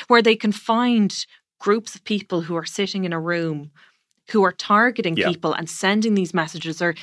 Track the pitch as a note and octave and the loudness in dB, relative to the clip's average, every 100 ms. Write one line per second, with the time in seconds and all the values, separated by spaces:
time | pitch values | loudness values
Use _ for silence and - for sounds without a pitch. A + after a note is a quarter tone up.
0 | - A#3+ A3+ A3 G#3+ G3+ - A3+ B3 A#3 | 2 4 6 4 0 -2 -2 0 2 2
1 | G3 - - _ _ _ - A3 G#3 - | 2 -2 -12 _ _ _ -2 -2 -2 -12
2 | - G#3 - F3 E3 E3+ E3 - G3 G3 | -4 -4 -2 -4 -4 -6 -6 -4 -4 -4
3 | F#3 E3 E3 E3+ E3 D3+ D3 _ _ _ | -4 -4 -4 -2 -2 -4 -8 _ _ _
4 | _ _ - A3 F#3 F3+ - G#3 A#3+ A#3 | _ _ -2 2 2 2 0 2 2 0
5 | F3+ E3 F3 E3 D#3+ - E3 - F#3+ G#3+ | -2 0 0 0 -2 -4 -6 -4 0 2
6 | A3 G3+ F3 F3+ D#3+ E3 D#3+ D#3+ F3 D#3+ | 2 0 0 -2 -4 -6 -10 -4 -4 -4